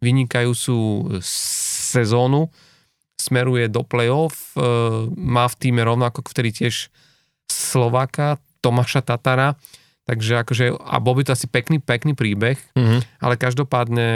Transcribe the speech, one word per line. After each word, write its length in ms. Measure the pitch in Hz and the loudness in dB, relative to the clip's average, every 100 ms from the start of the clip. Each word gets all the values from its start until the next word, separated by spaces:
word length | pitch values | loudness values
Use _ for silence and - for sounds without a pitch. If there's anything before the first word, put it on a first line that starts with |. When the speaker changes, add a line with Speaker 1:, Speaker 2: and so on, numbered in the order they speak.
Speaker 1:
vynikajúcu 760 | 120 131 120 123 120 120 - 120 110 104 - 98 | 0 2 2 0 0 0 0 0 0 -2 -4 -6
sezónu, 1300 | - - - - - - - 127 110 120 127 139 160 _ _ _ _ _ _ - | -6 -6 -6 -6 -6 -6 -2 0 2 2 2 2 0 _ _ _ _ _ _ -10
smeruje 520 | - 127 127 123 117 | -2 0 2 0 0
do 140 | 113 | -2
play-off, 720 | - 120 120 139 160 - - | -2 0 2 2 0 -4 -10
e, 80 | 143 127 120 117 113 113 | -2 0 2 0 -2 -4
má 340 | - 151 123 120 | -4 -2 2 0
v 100 | - | 0
tíme 240 | 131 120 | 0 2
rovnako 420 | 113 120 120 117 | 2 2 0 -2
vtedy 320 | - - 117 104 | -8 -4 -4 0
tiež 320 | 120 - - _ _ _ _ _ - | -2 -2 -8 _ _ _ _ _ -10
Slováka, 920 | - - 131 120 123 135 - 147 143 _ _ | -6 -2 2 2 2 0 -2 -2 -2 _ _
Tomáša 420 | 123 123 123 139 | 0 2 2 0
Tatara, 560 | - 120 131 127 139 139 - - _ _ | -2 -2 0 2 2 0 -8 -20 _ _
takže 360 | - 113 110 120 | -6 -2 0 0
akože, 260 | 117 123 123 | 0 0 0
a 240 | - - 127 | -2 -2 0
bol 160 | 117 | 2
by 100 | 127 | 2
to 80 | 139 | 2
asi 140 | 123 - | 0 0
pekný, 320 | 123 - 160 | -2 0 -2
pekný 340 | - 120 151 | 0 -2 0
príbeh, 440 | 143 110 101 117 135 - | 0 -2 0 0 -2 -4
Speaker 2:
Mhm. 460 | 135 117 120 117 - | 2 4 2 0 -4
Speaker 1:
ale 160 | 123 120 | -2 0
každopádne, 720 | 127 123 139 123 117 120 117 | 0 -2 0 0 0 0 0